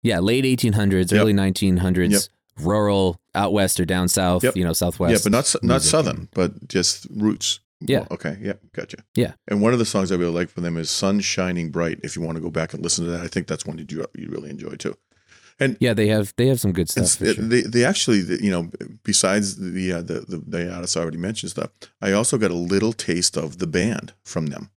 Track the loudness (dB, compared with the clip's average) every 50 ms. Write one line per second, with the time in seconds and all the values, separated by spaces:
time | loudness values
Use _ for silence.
0 | 2 2 2 4 4 4 4 4 4 2 2 2 2 2 2 4 4 4 4 4
1 | 4 4 4 4 4 6 4 4 2 2 0 2 2 2 4 4 2 2 2 2
2 | 4 4 2 2 0 -4 _ _ _ _ _ -4 -2 0 2 2 2 2 4 4
3 | 2 2 0 -2 _ _ _ -2 0 2 2 2 2 2 2 0 0 0 2 0
4 | 2 2 2 2 2 2 2 4 2 2 2 2 0 0 0 0 0 -2 0 0
5 | 2 2 2 2 4 2 2 2 2 0 -2 0 2 2 2 2 2 2 2 2
6 | 2 0 -4 -6 -10 -6 _ 0 0 0 -2 -8 -16 -4 -2 0 0 0 -2 -4
7 | -10 -12 -4 0 0 0 0 0 -2 -4 -4 -4 _ _ _ _ -4 -2 -2 -2
8 | -2 -4 -10 -8 -6 -8 -8 -6 -8 -8 -8 -8 _ _ -12 -12 -12 -12 -16 -20
9 | _ _ _ -2 -2 -2 -4 _ _ -4 0 2 2 2 4 2 0 0 0 0
10 | 0 0 0 0 0 0 0 -2 -4 -4 _ -6 -4 -4 -4 -4 -4 -4 -4 0
11 | 0 0 0 0 0 -2 -2 -2 -2 -2 -2 -2 -4 -4 -2 -2 -2 -2 -2 -6
12 | -8 -10 -6 -6 -6 -6 -6 -6 -6 -4 -4 -4 -4 -4 -6 -8 -4 -4 -2 -2
13 | -2 -4 -4 -6 -8 -4 -4 -4 -4 -2 -6 -6 -6 -10 -10 -10 -12 -10 -8 -8
14 | -8 -10 _ -14 -12 -10 -10 -10 -10 -12 -14 -12 -12 -12 -12 -8 -8 -10 -10 _
15 | _ _ _ _ _ _ -20 -20 _ -20 _ _ -2 -2 0 2 2 2 4 4
16 | 4 4 4 2 2 -2 0 2 4 4 4 4 2 0 2 2 0 0 0 0
17 | 2 2 2 2 2 0 2 0 0 2 2 2 2 2 2 2 4 4 2 0
18 | 2 4 4 2 2 0 -2 0 0 0 0 0 -2 -4 -8 -12 -14 -14 -14 -8
19 | _ 0 0 2 2 4 2 2 0 -2 -6 -6 -8 -6 -4 -4 -2 -2 -2 -4
20 | -4 -6 -6 -8 -6 -8 -10 -10 -8 -6 -6 -4 -4 -4 -6 -8 -6 -4 -2 -2
21 | -2 -2 -4 -4 -6 -6 -6 -6 -8 -8 -6 -6 -8 -8 _ _ -20 -20 _ _
22 | 0 2 2 2 2 2 2 2 2 2 0 0 0 0 2 2 2 0 -2 -2
23 | -4 -2 0 0 0 0 -2 -2 -6 -6 -6 -6 -6 0 0 2 2 2 -2 -4
24 | -8 -12 -20 _ _ -8 -6 -4 -4 -4 -6 -8 -14 -16 _ _